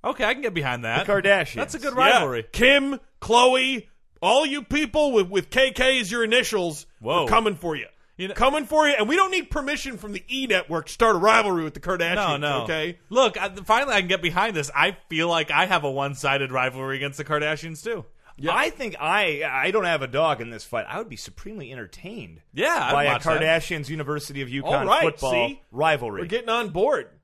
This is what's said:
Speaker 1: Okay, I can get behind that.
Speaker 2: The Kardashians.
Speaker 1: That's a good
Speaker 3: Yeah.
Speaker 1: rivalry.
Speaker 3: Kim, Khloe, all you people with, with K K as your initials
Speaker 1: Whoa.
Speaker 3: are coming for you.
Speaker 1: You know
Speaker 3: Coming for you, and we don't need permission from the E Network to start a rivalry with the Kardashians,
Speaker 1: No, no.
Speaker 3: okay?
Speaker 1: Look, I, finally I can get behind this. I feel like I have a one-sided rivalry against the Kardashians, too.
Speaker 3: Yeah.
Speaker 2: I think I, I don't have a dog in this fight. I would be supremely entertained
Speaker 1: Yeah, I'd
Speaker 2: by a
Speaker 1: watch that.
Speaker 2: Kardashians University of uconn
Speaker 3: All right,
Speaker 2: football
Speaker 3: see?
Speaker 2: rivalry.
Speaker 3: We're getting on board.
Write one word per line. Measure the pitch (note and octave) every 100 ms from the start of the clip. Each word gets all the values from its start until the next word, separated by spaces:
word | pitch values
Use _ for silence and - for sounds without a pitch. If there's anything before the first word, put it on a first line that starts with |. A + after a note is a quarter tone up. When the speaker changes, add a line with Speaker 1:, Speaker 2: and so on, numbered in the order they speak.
Speaker 1:
Okay, | G#3+ -
I | G#3+
can | B3+
get | C4 E3
behind | C#3 B2
that. | A2+ B2 G3+
Speaker 2:
The |
Kardashians. | G3+ F#3+ G3 D#3+ -
Speaker 1:
That's | C#4 D4+
a |
good | C4+ B3
Speaker 3:
Yeah. |
Speaker 1:
rivalry. | C4 A#3+ D3 A#2+ A2+
Speaker 3:
Kim, | - B3 C#4+ C#4 C4+ _ _
Khloe, | - A#3 B3+ B3+ C4 C4 - _ _ _
all | F3+ B3+ D4+
you | C#4+
people | A#3 C#4+ D4+ D4+ D4
with, | A#3 F#3
with | F#3+ -
K | B3+ C4
K | A#3 B3+ C4
as | G3+
your | A#3
initials | A3+ A#3+ - G#3+ F3 D3 - _
Speaker 1:
Whoa. | A2 E3+ C#3
Speaker 3:
are |
coming | A3+ G#3 F3+
for | F3 D3+
you. | G#2+ _ _ -
Speaker 1:
You | F#3+
know |
Speaker 3:
Coming | G3+ B3+ D4 B3+
for | D#4 D4+
you, | C4+
and | G#3+
we | E4+
don't | F#4+
need | F#4 D4
permission | D4+ C4+ D4 C4+ A3+
from | G#3
the | G3 -
E | C4 C4+
Network | F#3 F3 E3 D#3+
to |
start | - A3+ F#3+
a |
rivalry | G3 A3 G#3 F3 D#3
with |
the | D3
Kardashians, | E3+ F#3 E3+ F#3 F#3+ C#3+
Speaker 1:
No, | D3 C3+
no. |
Speaker 3:
okay? | A#2 D#3+ D#3+ E3+ _
Speaker 1:
Look, | A3+ B3 G3
I, | G3 F#3+ F#3
finally | A3+ C4+
I | G#3
can | F3+
get | F#3
behind | E3+ E3+ A3 F3
this. | C3+
I | C#3+ E3+ F#3+ _
feel | D#3 E3+
like | E3 D#3
I | D3 F#3
have | F3+
a | D3
one-sided | C3+ C#3 C#3 C#3+ C#3 C3+
rivalry | B2+ B2+ B2+ C3+ C3+
against | C#3+ C#3
the | D3
Kardashians, | D3+ D3+ D#3 E3 D#3+
too. | A3+ A3 B2+ - _ -
Speaker 3:
Yeah. | C#3+ F3
Speaker 2:
I | D#4
think | - A#3+ D#3
I, | D#3 G3 F#3+ C#3+ D3+
I | C3 D3+
don't | G#3+ F3+
have | D#3+
a | C3+
dog | B2+ D#3+ C#3
in | A#2
this | A2+
fight. | - A#2 -
I | D3+
would | A3+
be | A#2
supremely | - - - G#3+ B2+
entertained | C3 G2+ - - A3+ F2+ D#2+ _
Speaker 1:
Yeah, | - D4 E4+ B2+
I'd |
Speaker 2:
by | C#3 C#3+
a |
Speaker 1:
watch | A#2+
that. | E3 D#3
Speaker 2:
Kardashians | D#3 E3 - E3 C#3
University | D#3 C#3 D3+ D3 C#3
of | C3
uconn | C3+ D#3 C#3
Speaker 3:
All | C3+
right, | C4+
Speaker 2:
football | D4 D3+ C3+
Speaker 3:
see? | B2 A#2+ C#3 _
Speaker 2:
rivalry. | A#2 D#3+ D3 A#2+ G2
Speaker 3:
We're | E3+
getting | A3+ A3+
on | A#3 A3
board. | D#3+ A#3 B3 - _